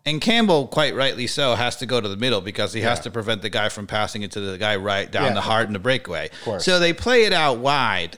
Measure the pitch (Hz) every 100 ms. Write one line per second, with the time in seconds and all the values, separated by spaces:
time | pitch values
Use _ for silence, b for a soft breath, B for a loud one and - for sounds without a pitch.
0 | 147 156 226 233 214 156 123 156 143 107
1 | 135 107 120 - 135 117 120 - 117 123
2 | 104 98 127 104 95 101 101 110 113 -
3 | 117 117 107 110 104 110 104 107 101 107
4 | 104 107 98 107 98 92 107 101 101 98
5 | - 101 135 101 110 110 107 101 120 131
6 | 92 82 78 - 117 95 185 180 170 170
7 | 233 254 208 180 147 120 135 143 117 92
8 | 85